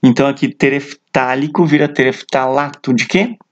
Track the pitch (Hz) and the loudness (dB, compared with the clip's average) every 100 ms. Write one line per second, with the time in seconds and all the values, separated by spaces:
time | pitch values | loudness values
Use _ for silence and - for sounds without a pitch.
0 | 131 117 139 139 135 - 139 139 139 - | 2 4 2 0 -4 0 0 0 -6 -18
1 | _ - 127 131 151 - 165 147 147 147 | _ -2 0 -2 -2 0 2 2 0 0
2 | 131 127 - 139 131 135 143 - - 123 | -2 -2 -4 -2 0 -2 -4 -6 -2 -2
3 | 113 185 240 220 _ | 0 0 -2 -6 _